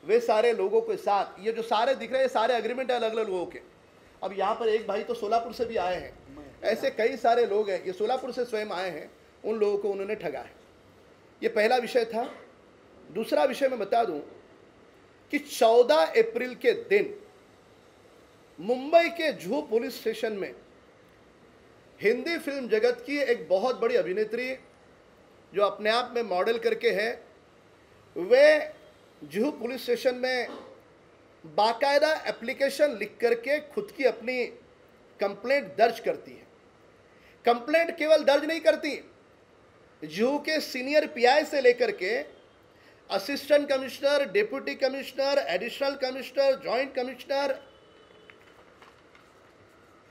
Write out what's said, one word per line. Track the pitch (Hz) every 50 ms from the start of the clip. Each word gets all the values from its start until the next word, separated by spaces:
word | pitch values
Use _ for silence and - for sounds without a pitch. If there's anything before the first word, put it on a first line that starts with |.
| -
वे | 156 214 240
सारे | 233 233 214 214 226 240 226
लोगों | 196 190 202 220 226
के | 226 226 196
साथ, | - - 202 202 196 175 - - - 190
ये | 220
जो | 220 226
सारे | - - 233 208 233 269 269
दिख | 202 233 214
रहे | 254 262
हैं, | 269 247
सारे | - 233 220 226 247
agreement | 233 214 226 247 254 262 233
है | 247
अलग-अलग | 240 226 220 220 226 214 202
लोगों | 185 180 165
के। | - - - - - - - _ _ _ - - - - - 185
अब | 190 202 196
यहाँ | 190 202 226
पर | 226 233
एक | 220 214 226 208
भाई | 196 196 214 -
तो | - 233
सोलापुर | - 214 208 226 226 226 240 214
से | - 233
भी | 226 226
आए | 202 175 180 185
हैं, | 160 143 127 - - - - - - - - - - -
ऐसे | 196 233 226 277 269
कई | 262 - 214 254 269
सारे | 233 - 233 233 240 233
लोग | 202 196 214 214 196
हैं, | 185 170 -
ये | 185 180
सोलापुर | - 208 233 262 262 269 262
से | - 254 240
स्वयं | 240 220 214 214
आए | 208 185 180 190 180
हैं, | 160 156 185 - - - _ _ _ _ -
उन | 208 220 220
लोगों | 208 208 202
को | 202 208 202
उन्होंने | 196 196 196 202 220
ठगा | 208 175 156 131 127
है। | 117 - - - - _ _ _ _ - - - - - - _ _ - _ - -
ये | 160
पहला | - 214 208 233 254
विषय | 254 240 - - 240 226
था। | 226 220 220 247 294 - - - - - - - - - - - - - - - -
दूसरा | 151 208 - - - 302 302
विषय | 269 233 - 277
मैं | 262 254 226
बता | 196 - 233 233 233
दूं | 185 156 143 - - - - - - - - - - _ - - - _ - _ _ _ _ _ -
कि | 285 294
चौदह | 294 - - - 233 226 226 240 240 - 302
अप्रैल | 320 320 - - 226 220 226 - 240 254 254 240
के | - - 240
दिन | 196 - - - 196 208 185 - - - - - - - - - - _ _ - - _ _ _ _ _ _ - - - - _ _ _ _ _ - -
मुंबई | 170 214 254 254 269 294 339 339 339 320
के | 339 339 320 294
जुहू | 208 156 156 180 240 302
पुलिस | 302 277 220 233 262 269 - -
स्टेशन | - 226 220 - 240 220 214
में | 196 170 135 117 - - - - - _ _ _ _ _ _ _ - _ _ _ _ - - _ _ _ _ - - - - - -
हिंदी | 156 202 247 254 254 330 339
फिल्म | 320 - 285 277 277 247
जगत | 226 - 220 226 247 240 - -
की | 277 285
एक | 285 269 240 240 208 156 -
बहुत | 185 190 214 254 240 185
बड़ी | 220 233 247
अभिनेत्री, | 202 160 175 185 208 214 208 220 240 254 262 262 - - - _ _ _ - _ _ _ _ _ _ _ _ _ - _ _ -
जो | 190
अपने | 202 196 202 - 208 214
आप | 226 240 240 240 240
में | 233 233
मॉडल | 202 180 180 196 220 240
करके | 226 226 226 220 - 233 226
है, | 185 196 214 233 247 - - - - - _ _ _ _ _ _ _ _ _ _ - - - - -
वे | 156 175 196 247 262 294 302 311 302 - - - - - - - - - _ _ - 156
जुहू | 143 151 202 247 294
पुलिस | 294 262 220 240 262 240 -
स्टेशन | 240 240 233 - 254 247
में | 247 247 254 254 247 226 - - - - - - - - - _ _ _ _ _ _ _ _ _ _ -
बाकायदा | 160 - 208 208 233 233 - 285 277 285 285 302 311 - - -
एप्लीकेशन | 214 214 - 226 240 262 - 277 269 - - 294 285 240
लिख | 196 214 - - -
करके | 233 233 240 233 233 269 294 302
खुद | 294 - - 214 202 - -
की | - 269
अपनी | 233 226 - 220 247 254 247 226 - - - - - _ _ - _ _ _ _ _ _ -
कंप्लेंट | 202 202 202 - - 247 277 285 226 175 -
दर्ज | - 226 240 226 -
करती | - 180 156 - - 131
है। | 120 - - _ _ _ _ - _ _ _ - _ _ _ _ _ _ _ - - _ -
कंप्लेंट | 233 240 240 - 302 302 330 339 330 -
केवल | - 294 311 311 302 262
दर्ज | 269 277 294 294
नहीं | 302 330 330
करती, | 320 320 302 - - 294 247 156 - - - - _ _ _ _ _ _ _ _ _ _ _ - _ _ _ - 156
जुहू | 156 151 190 226 262 294 285
के | 294 311 311 294
सीनियर | 294 - - 254 247 277 294 302 302
पीआई | 233 - 247 233 247 269 311 302
से | 302 311 277
लेकर | 254 247 240 240 247 208
के | 175 - 180 196 233 277 294 - - - - _ _ _ _ _ _ _ _ - - _ _ -
असिस्टेंट | 196 - 285 - 285 - - - 294 294 285 -
कमिश्नर, | 269 262 269 240 - - 277 277 294 277 - 196
डिप्टी | 175 202 214 214 262 269 - 285 277
कमिश्नर, | - 269 262 269 269 240 - - - 269 277 285 285 -
एडिशनल | - 175 185 220 233 - - 277 269 285
कमिश्नर, | 277 254 254 262 269 240 - - 277 277 277 262
जॉइंट | 262 - 175 208 247 277 269 -
कमिश्नर, | 254 247 262 254 - - - 277 277 285 269 262 - - - - - - - - - - - - - - - - - - - - - - - - - - - _ _ _ _ _ - _ _ _ _ _ - _ _ - _ _ - _ _ _ _ _ _